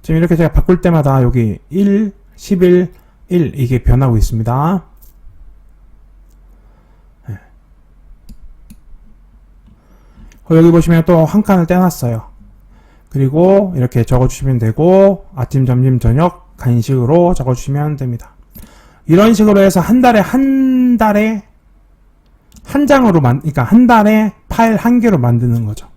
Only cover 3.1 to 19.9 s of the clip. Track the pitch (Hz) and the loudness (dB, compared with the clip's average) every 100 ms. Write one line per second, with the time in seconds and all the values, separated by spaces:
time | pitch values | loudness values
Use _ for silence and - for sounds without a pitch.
3.1 | _ _ 180 147 139 123 123 - 123 135 | _ _ -4 -4 -4 -4 -2 0 0 2
4.1 | 113 - 113 113 127 151 190 - _ - | 0 -2 -4 -4 -2 -2 -4 -8 _ -20
5.1 | _ - - - - - _ _ - - | _ -20 -20 -20 -20 -20 _ _ -20 -20
6.1 | - - - _ - _ _ _ _ _ | -20 -20 -20 _ -20 _ _ _ _ _
7.1 | _ - 104 _ _ _ _ _ _ - | _ -18 -18 _ _ _ _ _ _ -20
8.1 | - - - - - - - - - - | -20 -20 -20 -20 -20 -20 -20 -20 -20 -20
9.1 | - _ _ _ _ _ _ _ _ _ | -20 _ _ _ _ _ _ _ _ _
10.1 | - - - - 165 170 170 165 165 165 | -20 -20 -20 -2 2 4 4 2 0 2
11.1 | 175 156 208 214 185 165 180 185 - 120 | 0 2 -2 0 0 0 0 -2 -2 -6
12.1 | 113 - - - - - _ _ _ _ | -8 -12 -20 -20 -20 -20 _ _ _ _
13.1 | 135 131 151 180 196 196 175 123 131 113 | -4 -2 0 2 2 0 -4 -4 -2 0
14.1 | 127 123 - 135 127 113 113 165 190 294 | 0 0 -2 -4 -2 -4 -2 2 4 2
15.1 | - - - 117 135 127 123 131 127 113 | 0 -10 -12 -6 -2 0 0 0 0 0
16.1 | 123 175 - _ - 120 120 113 131 120 | 0 0 -4 _ -8 -2 -2 -2 -2 0
17.1 | 165 175 180 127 123 - 139 151 143 131 | 0 0 -2 -4 -6 -6 -6 -6 -6 -8
18.1 | 117 - _ _ - - - _ _ - | -10 -14 _ _ -20 -20 -20 _ _ 0
19.1 | 165 220 220 214 202 196 185 156 | 2 4 4 2 4 2 0 0